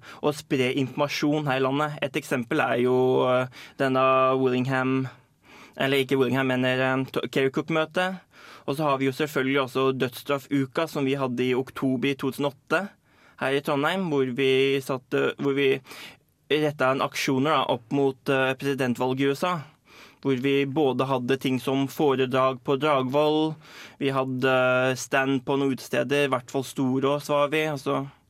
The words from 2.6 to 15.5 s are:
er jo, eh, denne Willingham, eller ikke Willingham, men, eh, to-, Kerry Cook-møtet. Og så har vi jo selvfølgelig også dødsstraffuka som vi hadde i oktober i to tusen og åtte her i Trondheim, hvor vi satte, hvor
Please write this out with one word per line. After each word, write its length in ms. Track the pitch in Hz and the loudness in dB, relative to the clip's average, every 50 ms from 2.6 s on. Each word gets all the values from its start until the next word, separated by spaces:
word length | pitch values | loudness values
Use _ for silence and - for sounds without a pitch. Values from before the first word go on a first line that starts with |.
er 200 | 123 123 127 123 123 | 0 2 2 2 2
jo, 460 | 123 127 127 127 127 131 135 131 127 | 2 4 4 4 4 4 4 2 2
eh, 180 | 127 127 127 127 - - - - - - | 2 0 0 -2 -8 -14 -20 -12 -6 -2
denne 560 | 139 131 131 131 131 131 131 131 131 131 131 131 | -2 0 2 2 4 4 4 4 4 4 4 2
Willingham, 680 | 131 127 123 127 127 135 135 131 131 131 131 131 131 127 - - _ _ _ _ _ - - - - - - | 2 2 2 2 0 0 0 0 0 0 0 0 -2 -4 -8 -16 _ _ _ _ _ -20 -20 -20 -20 -12 -6
eller 220 | - 135 135 139 139 | -2 0 2 2 2
ikke 200 | 131 131 139 135 | 2 2 2 2
Willingham, 300 | 127 120 127 135 135 131 | 2 2 2 0 2 2
men, 160 | 127 127 127 | 2 2 2
eh, 400 | 127 127 127 131 131 131 131 131 - - | 2 2 2 2 2 0 0 -2 -4 -4
to-, 160 | - - 131 | -4 -4 -2
Kerry 200 | - 143 135 131 | 0 0 0 0
Cook-møtet. 680 | - 156 147 - 165 160 156 156 156 185 185 185 190 175 - _ _ - - - - - - | 0 -2 -2 -2 -2 -2 -2 -2 -2 -2 -2 -2 -4 -8 -12 _ _ -20 -20 -20 -20 -10 -6
Og 100 | 143 139 | -6 -4
så 60 | 147 156 | -2 0
har 160 | 143 139 135 | 0 0 2
vi 80 | 135 | 0
jo 60 | 135 131 | 0 0
selvfølgelig 480 | - 151 147 - 143 131 131 139 143 135 | 0 -2 -2 0 0 0 2 2 0 0
også 300 | 127 135 131 135 135 135 | 0 0 0 2 2 2
dødsstraffuka 920 | 127 131 120 - - - - 143 139 - - 143 139 135 131 - 170 165 151 | 0 -2 -4 -4 -6 -4 -2 -2 -2 -2 -2 -2 0 0 -2 -2 -4 -4 -2
som 160 | - 156 139 | -2 -2 -2
vi 100 | 131 139 | 0 0
hadde 260 | 139 135 127 123 120 | 0 -2 -2 -2 0
i 140 | 127 127 123 | 0 0 0
oktober 540 | 123 131 - - - 143 131 131 123 131 139 | 0 -2 -4 -4 -4 -2 0 0 0 0 -2
i 60 | 135 | -2
to 180 | - 143 135 120 | -2 -4 -4 -2
tusen 140 | - 143 | -2 -2
og 80 | 139 - | -4 -4
åtte 340 | - _ - 156 170 196 202 - _ _ _ _ _ _ - _ - | -6 _ -2 -2 -2 -2 -4 -10 _ _ _ _ _ _ -20 _ -6
her 140 | 135 131 139 | -4 -2 0
i 80 | 139 | 0
Trondheim, 480 | - 165 147 139 143 160 180 190 190 165 | 0 0 -2 0 0 0 0 -2 -2 0
hvor 260 | 147 139 131 127 120 | 0 0 0 0 0
vi 460 | 127 135 131 135 131 135 139 135 139 | 0 2 2 4 4 2 2 0 0
satte, 560 | 131 - 135 127 - - 139 139 139 123 - | -2 -4 -6 -6 -6 -4 -2 0 0 0 -2
hvor 180 | - 143 143 | -2 -2 0